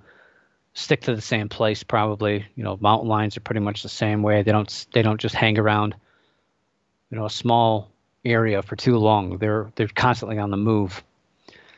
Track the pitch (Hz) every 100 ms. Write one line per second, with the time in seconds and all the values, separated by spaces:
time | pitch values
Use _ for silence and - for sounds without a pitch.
0 | _ _ _ _ _ _ _ - - 151
1 | - 113 - 113 104 - 110 107 - 117
2 | 107 104 107 104 104 - 107 98 104 110
3 | 113 107 107 - - 110 104 104 107 -
4 | 110 104 104 104 104 107 101 - - 117
5 | 110 107 110 - 113 107 107 107 107 -
6 | _ _ _ _ _ _ _ _ _ _
7 | - 110 107 - 123 117 113 110 98 _
8 | _ _ 120 113 113 101 98 104 - 117
9 | 107 107 92 92 107 107 107 - 107 -
10 | 127 117 104 107 104 98 107 110 98 92
11 | - _ _ _ _ - -